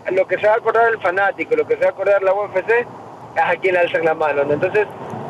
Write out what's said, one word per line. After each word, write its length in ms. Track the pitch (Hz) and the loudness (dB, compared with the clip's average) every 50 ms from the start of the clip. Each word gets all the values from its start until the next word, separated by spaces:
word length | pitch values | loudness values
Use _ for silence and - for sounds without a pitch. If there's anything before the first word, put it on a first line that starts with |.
| - - 185 | -6 -2 0
lo 120 | 185 185 | 0 2
que 120 | - 185 - | 0 0 0
se 80 | 202 | 2
va 60 | 214 | 2
a 40 | 220 | 2
acordar 360 | 226 220 226 220 226 233 233 | 2 2 2 2 4 4 4
el 80 | 226 - | 2 0
fanático, 560 | - 180 180 196 202 196 - 165 156 151 160 | -2 -2 0 0 0 0 -2 -4 -2 0 0
lo 100 | 151 147 | 0 2
que 100 | 151 156 | 0 0
se 40 | 143 | 2
va 80 | 180 190 | 2 0
a 20 | |
acordar 320 | 185 190 190 196 202 196 | 0 0 2 2 2 4
la 120 | 190 190 190 | 4 2 0
U 100 | 202 208 | 0 -2
F 180 | 185 185 185 180 | -2 -4 -4 0
C 140 | - 226 240 | 0 0 0
es 600 | 233 - - - - - - - - - - 156 | 0 -4 -10 -16 -18 -18 -18 -18 -18 -8 -4 -2
a 140 | 160 170 180 | 0 0 0
quien 180 | - - 190 180 | 0 0 0 2
le 60 | 175 | 2
alzan 240 | 175 165 - 170 160 | 2 2 0 0 0
la 100 | 160 160 | 0 0
mano, 300 | 160 156 147 143 143 143 | 2 0 0 2 0 0
¿no? 80 | 147 | 0
Entonces, 340 | 147 143 185 185 175 214 208 - - - - - - - - | 0 0 0 0 0 0 0 0 -4 -12 -12 -12 -10 -10 -10